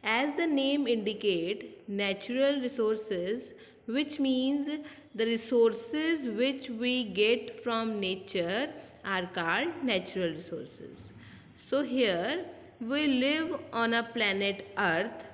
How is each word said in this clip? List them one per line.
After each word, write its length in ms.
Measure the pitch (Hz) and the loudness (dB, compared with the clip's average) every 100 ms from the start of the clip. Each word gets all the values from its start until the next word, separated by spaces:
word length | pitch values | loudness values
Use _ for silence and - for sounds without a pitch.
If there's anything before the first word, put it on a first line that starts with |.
As 320 | 208 226 285 285 | 0 2 2 2
the 100 | 339 | 2
name 400 | 277 269 285 262 | 4 4 4 4
indicate, 1000 | 233 208 214 208 175 165 214 - - - | 2 2 0 2 2 0 -4 -6 -14 -6
natural 720 | 202 202 196 - 247 277 285 | -2 0 -2 -2 2 4 4
resources, 920 | 247 - 220 214 - 185 175 233 - - - - - | 0 0 2 2 -2 -4 -2 -4 -6 -16 -20 -18 -4
which 340 | 240 294 - | -2 -2 0
means 480 | 269 254 262 285 285 302 294 - - - | 2 2 2 2 0 -4 -8 -16 -18 -2
the 100 | 226 | 0
resources 1000 | 226 - 247 226 220 - 302 320 330 262 | 0 2 6 6 4 -4 -2 0 0 0
which 420 | 208 254 269 - | 2 2 0 -6
we 320 | 226 247 254 | -2 0 0
get 640 | 226 185 208 247 247 - | 0 2 4 4 -2 -8
from 340 | - 226 226 214 | -4 -2 -2 -2
nature, 720 | 196 190 190 190 170 202 294 - - - | -2 -4 -4 -2 0 0 -2 -6 -16 -12
are 220 | 196 190 180 | -4 -2 -2
called 480 | 180 165 185 320 330 | -2 0 0 0 -2
natural 480 | 262 196 180 190 175 | 0 0 0 -2 -2
resources. 840 | 156 - 165 117 - 139 135 - - - - - - | -2 -8 -8 -10 -14 -16 -16 -18 -18 -20 -20 -20 -20
So 260 | - 269 | -2 0
here 640 | 262 254 233 175 196 320 349 - - - | 0 2 2 2 0 -2 -6 -12 -20 -10
we 280 | 233 285 302 | -2 2 4
live 500 | 262 262 311 330 311 - | 4 4 2 0 -4 -6
on 220 | 233 233 | 0 2
a 100 | 233 | 2
planet 640 | 233 240 208 190 202 196 - - | 0 0 0 2 0 -2 -6 -2
Earth 460 | 196 165 220 - - | 2 2 0 -6 -14